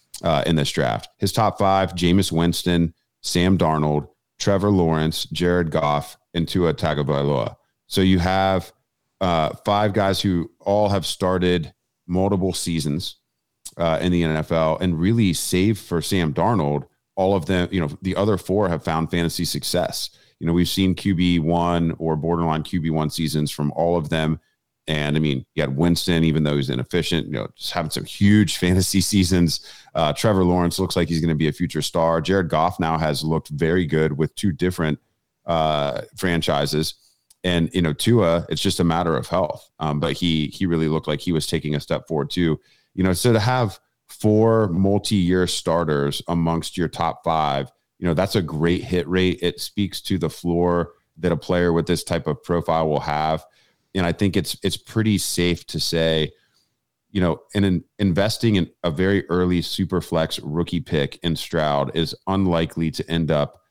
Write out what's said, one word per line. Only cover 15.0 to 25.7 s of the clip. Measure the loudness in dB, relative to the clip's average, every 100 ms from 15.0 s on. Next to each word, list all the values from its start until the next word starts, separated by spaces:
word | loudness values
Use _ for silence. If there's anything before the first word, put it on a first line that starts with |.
| 0 2 2
save | 0 -2 2 2 0
for | -4 -4
Sam | -2 -2 0
Darnold, | 0 0 2 0 -2 -6 _ _
all | -2 2 2
of | 0
them, | 0 0
you | -2
know, | -4 -4
the | -4 0
other | 0 0
four | 0 0 2
have | 0
found | -2 -2 0
fantasy | 0 -2 -2
success. | -4 -4 -2 -2 -2 -4 -10 _ _ -6
You | 0
know, |
we've | 2 2
seen | 2 0
Q | 0 0
B | 2 2 2
one | 2 0 2 0 0 -2
or | -2 -2
borderline | 0 0 0 -2
Q | -2 -4
B | -2
one | 0 -2
seasons | -2 -2 -2 -2
from | -2 -4
all | 0 0 0
of | 0
them. | -2 -2 -4 _ _ _ _ -6
And, | -2 0 0
I |
mean, | 0 -2 -6
you | -4
had | -2